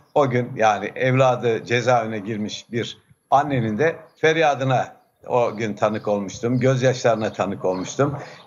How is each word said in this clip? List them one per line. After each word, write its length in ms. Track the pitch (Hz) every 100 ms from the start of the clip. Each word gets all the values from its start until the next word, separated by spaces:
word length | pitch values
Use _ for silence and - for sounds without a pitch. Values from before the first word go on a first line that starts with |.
| _ 151
o 140 | 139
gün, 220 | 120 120 104
yani 360 | 110 101 101 -
evladı 720 | 127 127 131 110 117 107 85
cezaevine 540 | 120 117 123 110 110
girmiş 460 | 98 107 104 - -
bir 260 | 117 101 - _ _ -
annenin 460 | 135 147 131 110 104
de 180 | 160 160 - -
feryadına 720 | 156 160 156 127 131 120 92 - _ _ -
o 280 | 123 113 104
gün 180 | 113
tanık 340 | 101 110 107 107
olmuştum. 520 | 101 95 - 120 127
Gözyaşlarına 760 | 131 131 131 127 120 110 104
tanık 320 | - 95 95 95
olmuştum. 520 | 92 87 - 147 135 - -